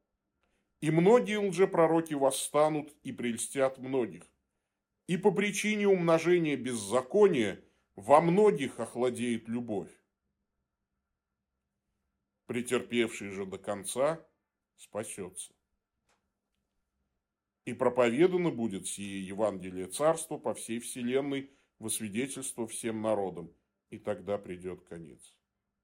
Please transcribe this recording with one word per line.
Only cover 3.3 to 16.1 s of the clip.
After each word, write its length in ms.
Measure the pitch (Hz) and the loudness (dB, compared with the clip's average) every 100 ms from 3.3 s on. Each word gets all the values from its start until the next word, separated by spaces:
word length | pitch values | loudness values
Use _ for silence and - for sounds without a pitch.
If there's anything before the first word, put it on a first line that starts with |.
| 110 - 139 135 131 | -4 -6 0 0 -2
многих. 500 | 127 135 107 82 - _ _ _ _ _ _ _ - | -4 -2 -2 -6 -20 _ _ _ _ _ _ _ -6
И 100 | 170 | 2
по 120 | 208 | 2
причине 580 | 175 202 202 208 208 202 | 2 -2 -2 -2 2 4
умножения 680 | 185 170 165 165 180 160 135 | 4 4 4 4 4 4 0
беззакония 1040 | 120 117 101 123 127 202 202 143 104 90 _ _ _ - | -4 -6 0 -2 2 6 6 6 0 -4 _ _ _ -14
во 260 | 104 147 | 6 6
многих 580 | 170 185 214 170 131 123 | 8 6 4 4 -4 -6
охладеет 680 | 113 120 123 113 120 110 110 | -8 -2 -2 -2 -4 -4 -6
любовь. 440 | 120 117 101 82 _ _ _ _ _ _ _ _ _ _ _ _ _ _ _ _ _ _ _ _ _ _ _ _ _ - | -8 -6 -8 -8 _ _ _ _ _ _ _ _ _ _ _ _ _ _ _ _ _ _ _ _ _ _ _ _ _ -10
Претерпевший 840 | 120 120 123 - 120 113 - 101 | -8 -4 -4 -2 0 0 -4 -10
же 140 | 95 | -10
до 140 | 95 95 | -10 -10
конца 680 | - 101 92 120 143 160 - _ _ _ _ _ | -8 -8 -8 -2 -2 -2 -12 _ _ _ _ _
спасется. 760 | - 101 113 - 90 - - _ _ _ _ _ _ | -12 -10 -10 -12 -12 -14 -18 _ _ _ _ _ _